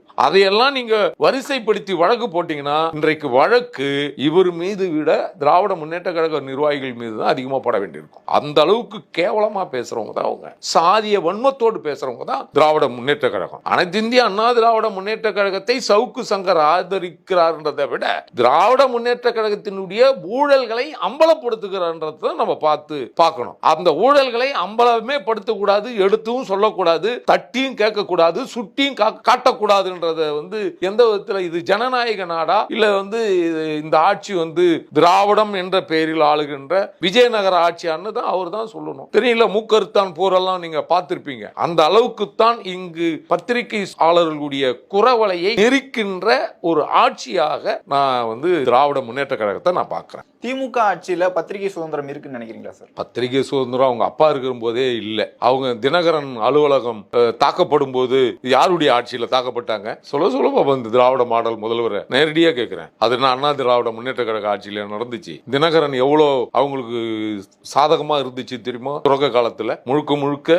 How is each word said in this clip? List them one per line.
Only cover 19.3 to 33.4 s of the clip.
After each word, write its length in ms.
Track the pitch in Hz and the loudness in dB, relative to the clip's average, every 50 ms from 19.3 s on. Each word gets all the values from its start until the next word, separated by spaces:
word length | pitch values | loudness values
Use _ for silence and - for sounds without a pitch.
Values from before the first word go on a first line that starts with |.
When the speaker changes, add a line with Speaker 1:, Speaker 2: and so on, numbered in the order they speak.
Speaker 1:
கழகத்தினுடைய 720 | 233 226 214 214 208 196 165 208 196 196 190 180 185 220 247 269 269 208 160 170 | -2 0 -2 -2 -2 -4 -6 -8 -8 -8 -8 -6 0 2 4 4 4 0 -4 -6
ஊழல்களை 580 | 220 262 285 285 277 269 254 220 220 233 262 311 285 - - | -2 0 2 4 4 2 2 0 -4 -4 -6 -6 -6 -6 -6
அம்பலப்படுத்துகிறார்ன்றதை 1120 | 190 233 294 320 330 320 269 247 240 220 202 175 196 180 196 175 170 165 165 160 156 156 156 | -6 0 2 4 4 4 2 0 -4 -6 -6 -6 -8 -4 -4 -4 -4 -4 -4 -8 -8 -8 -6
தான் 220 | - 254 359 311 247 | -6 -6 -4 -2 -2
நம்ம 140 | 202 151 | -2 -2
பார்த்து 420 | - 147 156 151 147 147 - 156 143 127 104 - | 0 0 0 0 0 -2 -8 -8 -8 -8 -6 2
பார்க்கணும். 420 | - 170 165 156 127 120 98 85 - - | 2 2 2 2 -2 -8 -10 -10 -2 2
அந்த 280 | 123 151 - 180 175 151 | 2 2 4 2 2 2
ஊழல்களை 540 | 147 208 262 285 285 269 262 226 233 254 277 277 220 | 4 4 4 6 4 4 2 0 -2 -2 -2 -2 -4
அம்பலமே 600 | 175 190 208 226 240 247 233 233 214 233 285 285 | -6 -4 0 2 2 2 2 2 -2 -4 -6 -4
படுத்தக்கூடாது, 760 | 190 220 226 214 196 196 220 196 202 202 196 208 202 254 247 | -4 -4 -4 -4 -4 -4 -4 -2 0 2 2 0 0 -4 -2
எடுத்தும் 480 | 214 190 196 208 220 - 220 240 254 262 | 0 2 2 2 0 0 -4 -6 -4 -4
சொல்லக்கூடாது, 800 | 185 196 196 208 214 180 175 185 170 165 160 160 214 247 - - | -4 -2 0 0 0 0 0 0 2 2 2 0 -2 -4 -2 0
தட்டியும் 520 | - 170 185 175 - - 240 269 269 247 | 0 0 0 0 -4 -4 -4 -4 -4 -2
கேட்கக்கூடாது, 640 | 185 214 214 - 202 196 170 180 170 165 165 170 214 262 | 0 0 0 0 -2 -4 -2 0 2 2 2 2 0 -6
சுட்டியும் 480 | 226 - 226 240 180 - - 277 277 262 | -6 -8 -10 -10 -8 -2 -2 -2 -2 0
கா-, 260 | 208 208 220 214 - - | 0 0 0 0 0 2
காட்டக்கூடாதுன்றத 840 | - 226 254 - 262 233 - 208 208 202 202 196 185 185 175 165 165 160 156 160 151 147 | 2 2 4 4 2 0 2 2 2 2 2 2 0 -4 -4 -4 -4 -2 -2 -2 -2 -2
வந்து 260 | 147 151 185 190 220 208 180 - - | -4 -6 -8 -6 -6 -6 -6 -4 -4
எந்த 200 | 175 185 202 214 240 | -4 -2 2 4 4
விதத்துல 360 | 226 214 196 - - 208 196 | 4 4 0 -2 -4 -4 -4
இது 220 | 185 170 160 175 160 | -4 -4 -6 -6 0
ஜனநாயக 600 | - 190 208 233 254 254 247 240 240 220 190 190 | 0 0 0 0 0 -2 -2 -2 -2 -4 -4 -6
நாடா 360 | 170 170 165 160 151 180 208 - - | -6 -4 -4 -2 0 2 0 0 0
இல்ல 180 | - 226 - 214 202 | 0 0 2 2 2
வந்து 280 | 196 196 202 202 226 226 214 190 | 0 -2 -4 -4 -4 -2 0 0
இது, 260 | 180 | 0